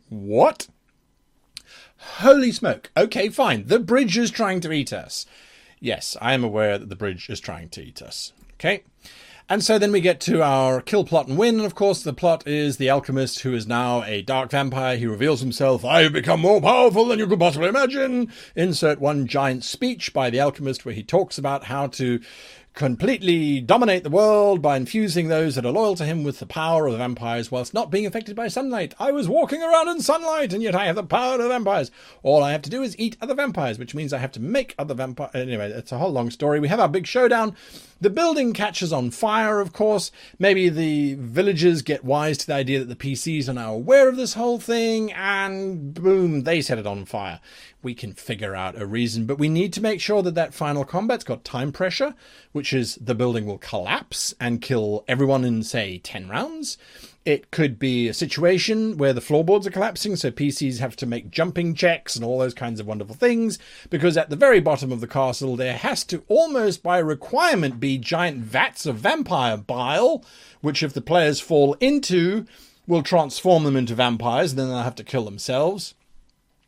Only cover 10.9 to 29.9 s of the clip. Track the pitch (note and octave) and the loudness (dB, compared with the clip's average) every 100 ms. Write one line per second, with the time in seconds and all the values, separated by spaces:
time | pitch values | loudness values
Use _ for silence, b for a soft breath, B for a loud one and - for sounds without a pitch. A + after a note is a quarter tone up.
10.9 | G#3 - E3 C3 D3 A#3 A3 G#3 - G3+ | 0 2 2 2 2 2 2 0 2 2
11.9 | F3 D#3+ B2+ F3 D#3+ D3 D3 D3 C3 C3 | 2 -4 0 2 2 0 0 0 0 2
12.9 | C#3 C#3 C3+ C3 - C3 A#2+ G#2+ A#2+ B2 | 2 0 -2 -2 -4 -4 -4 -2 -2 0
13.9 | B2 G#2+ G#2 G#2 C3 B2+ C#3+ C3+ C3 B2+ | 0 -2 -6 -2 -2 0 -2 -2 -2 -2
14.9 | A#2+ A#2 G#2 D3 C3 C3 - C3+ B2 A#2+ | 0 -2 0 2 2 -2 0 2 2 4
15.9 | E3 D#3 D3 D3+ E3 F3 G#3 E3 B3 B3 | 4 4 2 2 4 6 6 6 6 6
16.9 | G3 A#3+ A3 G3+ F#3+ E3+ C#3+ F3 C4 C4 | 6 2 2 2 4 4 4 0 2 2
17.9 | C#4 C4+ B3 A#3 B B - F3+ D3 D#3 | 0 -2 0 -4 B B -2 -2 2 0
18.9 | C#3+ C#3+ C#3+ B2 C#3 C3+ B2+ - - B3+ | 2 0 0 0 0 0 -2 -6 -4 -4
19.9 | A#3+ - C#3+ B2+ A#2+ C#3+ C#3 C3+ B2+ A#2+ | -2 -4 -2 0 2 0 0 -6 -6 -8
20.9 | A2 G#2 F3+ - - C#3 C#3 - C#3 C#3 | -10 0 2 2 -4 -4 -4 -4 -4 -4
21.9 | - B2+ A#2+ B B B B B - C#3+ | -2 0 0 B B B B B -4 -2
22.9 | A#2+ G3+ A#3+ F#3 E3+ D3+ C#3 A#2 A#3 A#3 | 0 0 0 0 0 2 -2 2 4 4
23.9 | F#3 D#3 F#3 G#3+ G#3 G3+ F#3 D3 C3+ B2 | 2 2 2 4 6 4 4 2 0 -2
24.9 | A3 G#3+ E3 D#3+ D#3+ D#3+ B2+ B2 F3+ G#3+ | -2 -2 -2 0 0 0 -2 -2 0 0
25.9 | F3 D#3 E3 D3 - B2 D#3+ D#3+ E3 D3 | 0 -2 -2 -4 -6 -10 -6 0 2 2
26.9 | A2+ B2 A#2 A#2 A#2 A2+ B2+ B2 G#3+ F#3 | -2 -4 -4 -4 -4 -4 -6 -4 -4 -2
27.9 | F#3+ G#3 A3+ A3 G#3 A#3 B3+ C4+ A#3 E3+ | -2 -2 -6 -8 -8 -6 -4 -4 -4 -6
28.9 | - C4+ C#4+ G3 D4+ C#4 D4+ E4 E4 E4 | -4 -2 0 2 2 2 -2 2 4 4